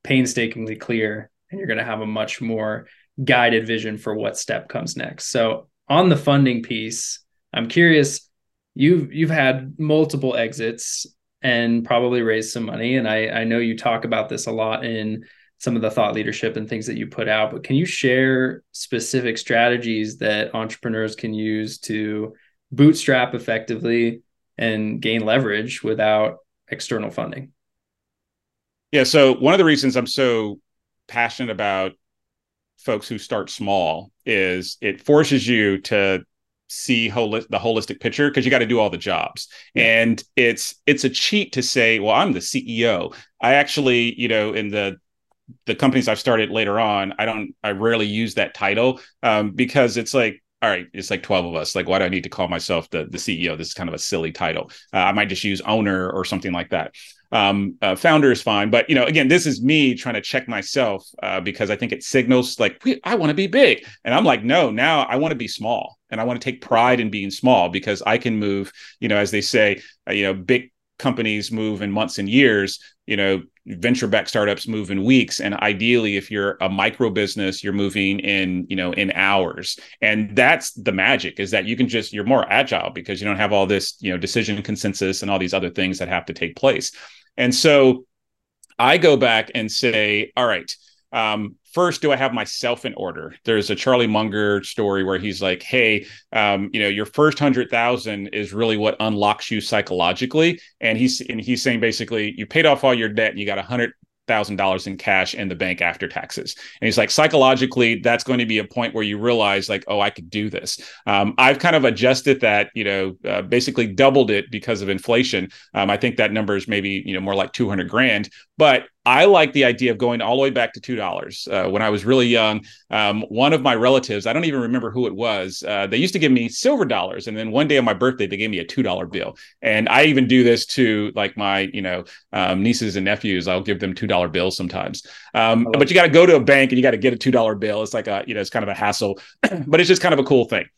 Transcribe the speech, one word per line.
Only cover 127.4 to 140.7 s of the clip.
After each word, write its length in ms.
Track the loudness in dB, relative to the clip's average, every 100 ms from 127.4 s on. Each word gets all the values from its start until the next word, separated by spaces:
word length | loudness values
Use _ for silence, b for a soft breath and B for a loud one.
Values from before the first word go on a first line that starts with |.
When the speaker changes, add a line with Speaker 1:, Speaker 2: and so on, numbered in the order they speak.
| -2
Speaker 2:
one 160 | 0 4
day 100 | 4
on 60 |
my 100 | 4
birthday, 340 | 2 0 0 -4
they 100 | -2
gave 120 | -4
me 100 | -4
a 60 | -6
two 160 | -2
dollar 240 | -2 -2 -6
bill. 300 | -6 -8 -10 B B
And 280 | 0 2 4
I 160 | 6 6
even 200 | 4 6
do 160 | 6
this 220 | 6 4 0
to, 440 | 0 2 2 -2 -4
like, 200 | -4 -2
my, 340 | 0 0 -2
you 80 | -4
know, 240 | -6 -6 -8 B -8
um, 320 | -2 0 0
nieces 320 | 0 0 -2 -2
and 80 |
nephews. 440 | -2 -2 -2 -4 -2
I'll 140 | -4
give 200 | -2 -4
them 120 | -4
two 140 | -6 -2
dollar 220 | 0 0
bills 260 | -2 -2 -4
sometimes. 500 | -6 -6 -8 -10 B B B
Um, 340 | 0 2 2 2
Speaker 1:
I 40 |
love 20 | 2
Speaker 2:
but 100 | 4
you 60 | 6
gotta 140 | 8
go 160 | 8 8
to 120 | 8
a 20 |
bank 320 | 8 6 6
and 60 | 4
you 40 |
gotta 160 | 2 4
get 160 | 0
a 40 | 0
two 140 | 2
dollar 240 | 2 2 0
bill. 280 | -2 -4
It's 100 | -4
like 140 | -6 -4
a, 160 | -6 -4
you 80 |
know, 60 | -6
it's 100 | -4
kind 140 | -4
of 60 | -4
a 40 |
hassle, 460 | -2 -2 -2 -4 -6 B B
<clears throat> 240 | -4 -2 2
but 140 | 4
it's 80 | 6
just 120 | 4
kind 120 | 4
of 60 | 2
a 40 |
cool 220 | 4 4 4
thing. 200 | -2 -6